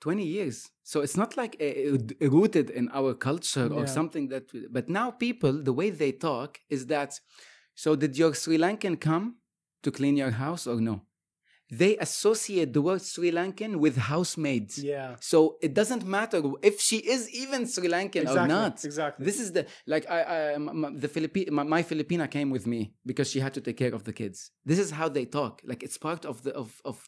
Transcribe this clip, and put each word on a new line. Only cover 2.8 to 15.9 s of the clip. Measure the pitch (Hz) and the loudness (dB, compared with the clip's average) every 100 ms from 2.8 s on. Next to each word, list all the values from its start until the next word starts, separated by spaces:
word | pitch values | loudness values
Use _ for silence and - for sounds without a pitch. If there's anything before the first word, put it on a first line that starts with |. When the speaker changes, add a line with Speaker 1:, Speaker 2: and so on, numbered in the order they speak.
| 120 | -2
Speaker 1:
our | 139 135 | 0 0
culture | 120 131 165 - 139 120 | 0 -2 -2 -2 0 0
or | - | 0
Speaker 2:
Yeah. | 139 135 | -2 -2
Speaker 1:
something | 160 160 135 | -2 -4 -6
that, | 131 - 120 - | -6 -10 -14 -6
but | 123 123 | -4 -2
now | 190 247 | -2 -2
people, | - 240 240 151 147 | -2 -2 2 2 2
the | 131 | 0
way | 127 208 | 0 0
they | 160 139 | 2 0
talk | 135 160 120 143 - - | 0 -2 -2 -4 -12 -6
is | 135 123 | -4 0
that, | 147 139 - _ - - - _ - | 0 -2 -8 _ -20 -20 -20 _ -4
"So | 156 | 2
did | 147 147 131 | 2 2 4
your | 160 | 4
Sri | 139 160 160 | 4 2 4
Lankan | 175 208 196 160 | 4 2 -2 0
come | 156 165 226 - _ _ _ _ | 2 2 0 -8 _ _ _ _
to | 143 | -4
clean | 135 139 143 | 0 2 4
your | 135 | 2
house | 113 139 170 123 | 0 -2 -4 -2
or | 120 | 0
no?" | 113 101 - _ _ _ _ _ - | 0 -2 -8 _ _ _ _ _ -6
They | 117 190 214 | 2 4 4
associate | 160 - 208 220 - 185 147 | 0 2 2 2 0 0 2
the | 143 | 2
word | 156 185 | 2 0
Sri | - - 175 | -2 -2 0
Lankan | 170 190 190 214 180 | 2 -2 -4 -4 2
with | 151 123 | 2 4
housemaids. | 107 156 175 165 147 123 101 143 | 0 0 0 -2 0 -2 -4 -6
Speaker 2:
Yeah. | 143 143 131 120 | -4 -4 -6 -10
Speaker 1:
So | - 160 156 - | 4 6 6 4
it | 156 | 0
doesn't | 135 214 | 2 2